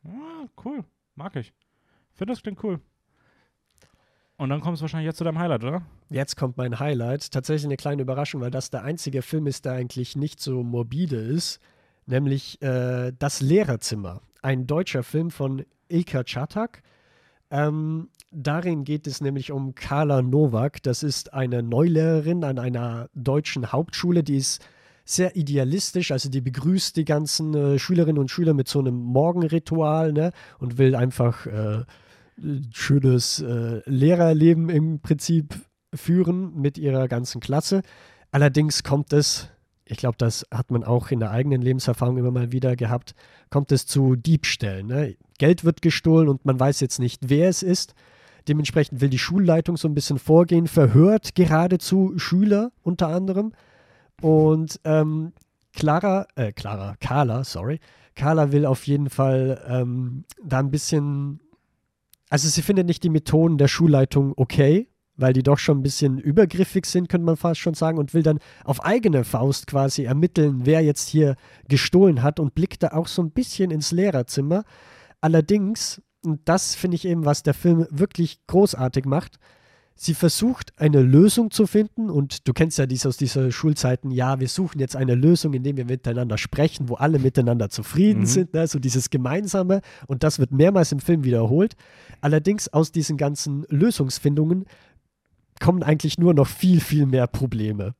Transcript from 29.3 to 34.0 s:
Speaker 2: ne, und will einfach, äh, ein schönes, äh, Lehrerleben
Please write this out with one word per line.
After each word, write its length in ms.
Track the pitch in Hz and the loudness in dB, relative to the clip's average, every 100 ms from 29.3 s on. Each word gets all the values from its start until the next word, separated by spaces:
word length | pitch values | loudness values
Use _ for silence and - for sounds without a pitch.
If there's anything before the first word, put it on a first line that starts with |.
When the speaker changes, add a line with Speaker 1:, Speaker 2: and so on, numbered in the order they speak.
| 175 160 160 - 160 156 156 160 | 0 0 -2 -2 -2 0 0 0
Speaker 2:
ne, 200 | 151 165 - - - | 0 -2 -4 -20 -12
und 180 | 127 120 | -10 2
will 160 | 135 | 2
einfach, 520 | 131 127 - 120 117 - | 4 -2 0 0 0 -8
äh, 380 | 107 107 107 123 _ _ _ _ - | -6 -4 -4 -8 _ _ _ _ -14
ein 280 | 151 139 127 | -8 -8 -8
schönes, 680 | - - 139 135 127 - - | -10 0 2 4 2 0 -6
äh, 420 | 147 117 117 113 | -6 -4 -4 -6
Lehrerleben 840 | - 135 | -4 0